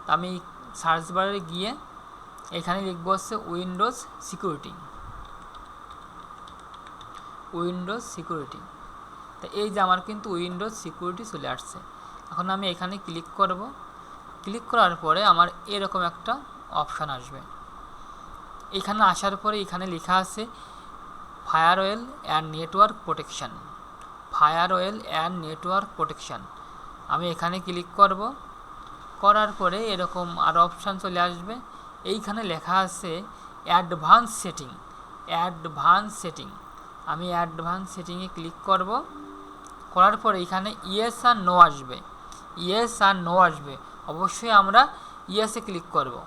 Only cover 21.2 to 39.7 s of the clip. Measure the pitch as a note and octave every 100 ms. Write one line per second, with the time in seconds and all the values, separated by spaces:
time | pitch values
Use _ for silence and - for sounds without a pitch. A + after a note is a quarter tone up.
21.2 | - - - D#3+ E3 F#3 F#3+ A3 B3 -
22.2 | - D#3 D#3+ D#3 E3 F#3+ G#3+ - - D#3
23.2 | - - B2 A2 F#2+ - - - - -
24.2 | - - D3+ E3 F3+ F#3 F#3 G#3+ - D#3
25.2 | E3 F3+ D#3 D#3 F3 F#3+ G#3 - D#3 D3+
26.2 | - B2 - - - - - - - D3+
27.2 | F3 D#3+ E3+ F#3 F#3 F3 F3 - G3 F#3+
28.2 | A3 C#4+ - - - - - - - -
29.2 | G3+ G#3 G#3+ - F3+ F#3+ A3+ F#3 F3+ F3+
30.2 | F3 E3+ D3+ E3 F3 - G#3 F#3+ F#3+ F3
31.2 | F3 F3 F#3 A#3+ - - - - - G#3
32.2 | G3 G#3+ G#3 D#3+ F3 F#3 F#3 - F3+ D#3+
33.2 | G#3+ - - - - E3+ F3 E3+ D#3 A3
34.2 | A#3+ - - - C3 A#2+ - - - -
35.2 | - E3+ F3+ E3 E3 D3 D3+ F#3 G#3+ -
36.2 | F3 C#3 C3 - - - - - D#3 D3+
37.2 | F3+ F3 E3+ E3 E3 F#3 F#3+ F#3+ F3 F3
38.2 | F#3 - E3 - - F#3+ F#3 A#3+ - -
39.2 | - - - - -